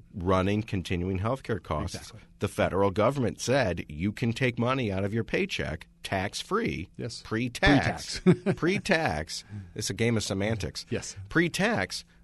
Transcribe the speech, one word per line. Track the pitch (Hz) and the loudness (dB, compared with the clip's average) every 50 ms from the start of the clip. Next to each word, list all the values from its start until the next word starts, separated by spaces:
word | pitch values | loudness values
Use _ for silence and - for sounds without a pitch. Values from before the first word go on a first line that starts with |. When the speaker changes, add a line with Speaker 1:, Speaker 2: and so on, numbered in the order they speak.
| - - - | -20 -14 -10
Speaker 1:
running, | 98 85 92 95 92 92 98 104 107 107 | -2 2 4 4 4 4 4 2 0 0
continuing | - - 95 82 - 95 87 90 92 98 90 | -2 -2 -4 -2 -2 -2 -2 0 0 -2 -2
healthcare | 98 113 131 131 - - 113 90 - | -2 -2 -2 -4 -4 -4 -6 -4 -4
costs. | - 80 76 78 87 - | -4 -4 -2 -2 -4 -6
Speaker 2:
Exactly. | - - - - - - - - - | -10 -12 -14 -18 -18 -20 -20 -8 -4
Speaker 1:
The | - 98 | -4 -2
federal | - - 95 82 - 98 98 101 | 0 2 2 2 4 4 4 4
government | 92 107 104 123 143 147 120 92 - - | 4 4 4 4 4 2 0 -2 -2 -2
said | - - 127 143 120 92 85 85 - - | -2 0 2 2 2 2 0 -2 -6 -8
you | 73 73 87 107 | -6 -2 -2 -2
can | 104 - 123 117 117 | 0 0 0 -2 0
take | - 131 123 120 117 | 2 0 0 2 2
money | 117 123 131 135 123 104 | 0 0 0 0 0 -2
out | 95 95 101 | 0 0 -2
of | 101 107 | 0 0
your | 113 110 | -2 -2
paycheck | - - 170 196 190 - - 73 - - - - - - _ - | 0 0 0 0 0 -2 -4 -4 -4 -6 -8 -10 -14 -18 _ -8
tax-free, | - - 95 92 107 - - - - 185 220 - - 71 69 - - - | -4 -2 -2 -2 -2 -4 -6 -6 -4 -2 -2 -2 -2 -4 -4 -8 -10 -10
Speaker 2:
Yes. | - - 117 - - - | -10 -10 -10 -10 -12 -8
Speaker 1:
pre-tax. | - 110 113 127 123 120 - - 202 285 131 101 - - - - - - - | -4 -2 -2 -2 -2 -2 2 4 6 6 6 6 2 0 -4 -6 -8 -6 2
Speaker 2:
Pre-tax. | - 185 175 175 - 202 - | 6 6 6 6 4 0 0
<laughs> | - | 2
Speaker 1:
Pre-tax. | - 165 196 208 - - 185 160 160 123 82 76 80 - - - - - 101 104 95 85 - | 2 2 2 2 2 2 2 2 2 2 0 -2 -4 -6 -8 -10 -12 -12 -12 -12 -12 -12 -10
It's | 117 107 - | -6 -4 -4
a | 101 | 0
game | 95 113 120 117 | 2 2 2 2
of | 110 - | 2 0
semantics. | - 104 98 101 107 113 98 85 69 - - - - | 0 -2 0 0 0 0 -2 -4 -6 -6 -8 -8 -6
Speaker 2:
Yes. | 117 98 - - - 101 95 - | -6 -6 -6 -8 -12 -12 -8 -2
Speaker 1:
Pre-tax, | - 165 175 165 - - 185 233 226 110 92 - - - - - - - | 2 2 2 2 2 0 0 2 2 0 -2 -2 -4 -8 -12 -14 -20 -20